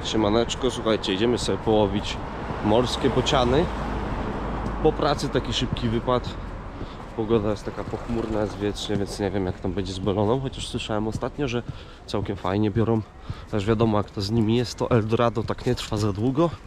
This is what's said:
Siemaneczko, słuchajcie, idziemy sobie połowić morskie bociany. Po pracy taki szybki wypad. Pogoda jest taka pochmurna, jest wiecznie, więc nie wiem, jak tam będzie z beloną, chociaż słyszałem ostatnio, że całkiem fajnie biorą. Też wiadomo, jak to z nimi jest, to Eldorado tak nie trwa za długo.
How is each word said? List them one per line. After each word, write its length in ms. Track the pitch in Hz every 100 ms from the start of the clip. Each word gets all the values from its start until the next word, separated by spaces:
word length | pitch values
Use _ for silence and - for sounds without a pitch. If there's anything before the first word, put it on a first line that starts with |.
| -
Siemaneczko, 600 | 113 104 110 117 - 127
słuchajcie, 420 | 117 110 104 -
idziemy 240 | 95 117 113
sobie 200 | - 98
połowić 600 | - 110 104 101 - - - - - - 104
morskie 440 | 107 123 - 107
bociany. 560 | 117 120 139 123 135 180 - - - - - - - - - - -
Po 80 | 156
pracy 380 | 156 151 151 143
taki 240 | 127 120
szybki 360 | 113 127 - 123
wypad. 400 | 113 123 123 - - - - - - - - - -
Pogoda 360 | 107 113 104
jest 140 | 101 -
taka 180 | -
pochmurna, 580 | 98 110 - 117 110 107
jest 160 | 104 92
wiecznie, 380 | 104 98 - 104
więc 240 | 98 -
nie 120 | 101
wiem, 140 | 98 92
jak 140 | 92
tam 140 | 98
będzie 200 | 90 92
z 60 | 92
beloną, 400 | 101 95 104 127
chociaż 260 | 135 - -
słyszałem 400 | 123 - 110 110
ostatnio, 400 | 107 123 - 143
że 160 | 120 - - - - -
całkiem 320 | 104 101 98
fajnie 340 | 90 98 107
biorą. 300 | 104 107 113 104 - - - -
Też 140 | 110 98
wiadomo, 320 | 110 113 104
jak 140 | 98
to 100 | -
z 100 | 98
nimi 260 | 117 107 120
jest, 200 | 120 -
to 140 | 120
Eldorado 520 | 123 107 113 117 113
tak 220 | 101 101 -
nie 100 | 120
trwa 220 | - 110
za 160 | 104
długo. 360 | 98 120 131 170 -